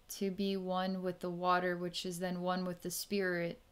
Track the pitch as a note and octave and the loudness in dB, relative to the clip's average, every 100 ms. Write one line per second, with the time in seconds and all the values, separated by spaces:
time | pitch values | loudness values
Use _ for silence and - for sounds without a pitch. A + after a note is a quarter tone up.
0 | - - G3 F#3 G3 G3 F#3 F#3 F#3+ F#3 | -14 -2 -2 2 0 0 0 0 0 0
1 | F#3 F3+ F3+ F3 F3+ F3+ F3+ F3 F3+ F3 | -2 -2 -4 0 4 4 4 0 -2 -4
2 | F#3+ F3 F3+ F3+ F3+ F#3 F3+ F3 F#3 - | -4 -2 -2 0 0 0 -2 -4 -4 -6
3 | - G3+ F#3 F3 E3+ - - | 0 2 2 2 0 -4 -8